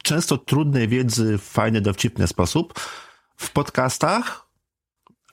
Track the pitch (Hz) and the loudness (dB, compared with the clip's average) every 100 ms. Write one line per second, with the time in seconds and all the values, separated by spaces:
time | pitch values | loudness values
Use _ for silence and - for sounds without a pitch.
0 | - 113 - 135 - 139 151 139 113 127 | -2 0 0 -2 0 0 2 2 2 2
1 | 127 113 110 104 - - 110 113 101 92 | 0 2 2 0 -2 0 2 2 0 0
2 | 117 - 90 - 87 156 - - - - | -2 0 -2 0 0 0 -2 -6 -12 -14
3 | - - _ - - 143 143 - 127 - | -20 -20 _ -14 -4 -2 -2 0 -2 0
4 | 151 208 240 - - _ _ _ _ _ | 0 0 -2 -10 -18 _ _ _ _ _
5 | _ _ _ | _ _ _